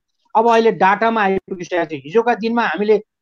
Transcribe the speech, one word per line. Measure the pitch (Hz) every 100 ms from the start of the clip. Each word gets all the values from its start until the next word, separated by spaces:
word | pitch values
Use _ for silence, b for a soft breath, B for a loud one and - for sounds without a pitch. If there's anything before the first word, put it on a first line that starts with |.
| _ _ _ 214
अब | 233
अहिले | 226 226
डाटामा | 175 190 202 226 226
आइपुगिसकेका | 196 190 - 185 180 180
थियौँ। | 160 151
हिजोका | 135 202 233
दिनमा | 233 226 233
हामीले | 214 160 208 208 - _